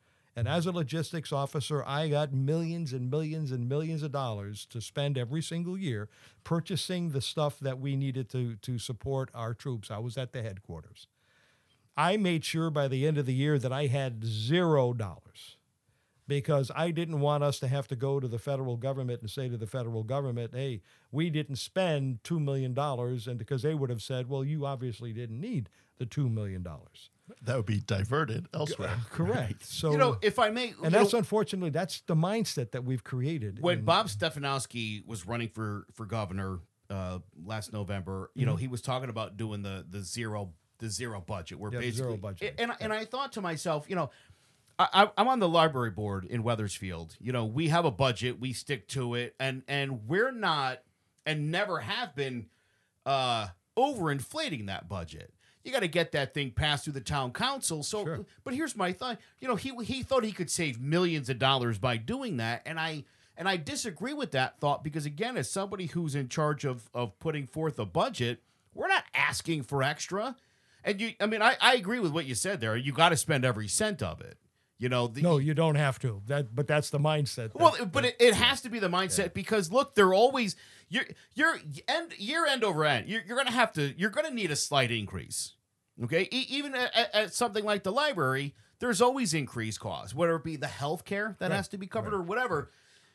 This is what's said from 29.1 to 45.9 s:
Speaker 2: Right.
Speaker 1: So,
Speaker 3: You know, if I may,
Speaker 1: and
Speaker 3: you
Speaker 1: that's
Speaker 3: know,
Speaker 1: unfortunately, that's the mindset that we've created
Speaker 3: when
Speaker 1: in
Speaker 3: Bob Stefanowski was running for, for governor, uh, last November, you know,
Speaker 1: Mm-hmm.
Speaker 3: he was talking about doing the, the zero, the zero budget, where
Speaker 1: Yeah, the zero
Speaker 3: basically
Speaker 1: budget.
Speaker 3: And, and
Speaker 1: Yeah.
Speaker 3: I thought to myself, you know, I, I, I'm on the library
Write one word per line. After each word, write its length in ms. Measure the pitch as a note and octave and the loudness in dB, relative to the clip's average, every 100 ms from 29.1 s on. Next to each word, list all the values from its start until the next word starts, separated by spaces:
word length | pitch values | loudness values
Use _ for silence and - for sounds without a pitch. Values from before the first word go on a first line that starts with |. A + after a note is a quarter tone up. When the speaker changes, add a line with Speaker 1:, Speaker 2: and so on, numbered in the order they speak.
| - E3+ A#3 | -2 0 0
Speaker 2:
Right. 260 | A2 - | -2 -6
Speaker 1:
So, 280 | - - D#3+ | -8 -2 2
Speaker 3:
You 60 | D3 | 6
know, 200 | B3+ G#2+ | 4 4
if 180 | G#3+ - | 2 4
I 100 | G#3+ | 2
may, 180 | A3+ A#3+ | 2 -4
Speaker 1:
and 80 | - D#3+ | -2 4
Speaker 3:
you 40 | |
Speaker 1:
that's 200 | G3 G3+ | 6 8
Speaker 3:
know, 60 | A#3 | 6
Speaker 1:
unfortunately, 520 | - G#3+ G#3 F#3+ F3 | 2 2 0 -2 -2
that's 280 | C#3+ F#3 - | 0 -2 -4
the 140 | - D#3+ | 0 2
mindset 560 | F3 A3 - - A#2 | 4 2 0 -2 -4
that 140 | B2+ B2 | -4 -4
we've 180 | C3 | -4
created 560 | - B2+ C3+ E3 G#2 G2+ | -4 -4 -2 -2 -4 0
Speaker 3:
when 180 | E3+ E3+ | 2 2
Speaker 1:
in 60 | B2 | 4
Speaker 3:
Bob 220 | F#3 A3 | 4 2
Stefanowski 1000 | G#2 E3 D3 C#3 C#3 - A#2+ A2 G#2+ - | 0 -2 0 -2 -2 -2 -4 -4 -6 -8
was 220 | A2 F2 | -8 -4
running 220 | A#2 A#2 | -4 -4
for, 380 | - A2 G2+ - | -4 -4 -4 -8
for 120 | - G#2+ | -12 -6
governor, 540 | A2+ G2+ F#2+ F#2+ F2+ - _ - | -4 -2 -4 -4 -6 -10 _ -10
uh, 300 | G2 F2+ F2+ - D2+ | -6 -4 -6 -10 -16
last 300 | F2 A2 G2+ | -10 -8 -6
November, 580 | G#2+ G2 G2+ F2 F#2+ - | -6 -4 -4 -4 -8 -6
you 120 | - C3+ | 0 2
know, 80 | |
Speaker 1:
Mm-hmm. 80 | D#3 | 2
Speaker 3:
he 60 | B2+ | -2
was 120 | A#2+ | -4
talking 280 | - B2+ B2+ | -2 -4 -4
about 260 | A2+ G2+ G2+ | -6 -6 -4
doing 260 | A2 G#2 | -6 -4
the, 240 | G2 F#2+ E2+ | -6 -8 -8
the 100 | G2+ | -10
zero, 540 | F2+ A#2+ A2+ G#2+ F#2+ D#2+ _ - | -8 -6 -4 -4 -8 -12 _ -12
the 100 | A2+ | -8
zero 300 | F#2+ A#2+ G2+ | -6 -6 -8
budget, 400 | F2+ G2 D#2 E2+ | -8 -8 -8 -10
where 100 | G#2 | -6
Speaker 1:
Yeah, 80 | B2 | -4
the 100 | A#2+ | -2
zero 200 | A2+ B2+ | -2 -2
Speaker 3:
basically 100 | A2 | -4
Speaker 1:
budget. 340 | G2+ F#2+ G#3 C#3+ | -6 -8 -8 -4
Speaker 3:
And, 120 | A#3 - | -4 -4
and 140 | G#3+ | -4
Speaker 1:
Yeah. 60 | G#3+ | -4
Speaker 3:
I 40 | |
thought 300 | A3 B3+ C4+ | -4 -6 -6
to 80 | A3 | -6
myself, 480 | F3+ D#3+ F3+ D3+ D3+ | -4 -4 -2 -2 -2
you 80 | F3+ | -2
know, 120 | C#3 - - - _ _ _ - | -2 -6 -20 -20 _ _ _ 2
I, 80 | - | 4
I, 160 | F#3+ G#3 - | 8 6 6
I'm 100 | A#3 | 4
on 120 | B3+ | 4
the 100 | F3+ | 6
library 420 | E3 D#3+ C3+ A#2 | 6 6 4 -2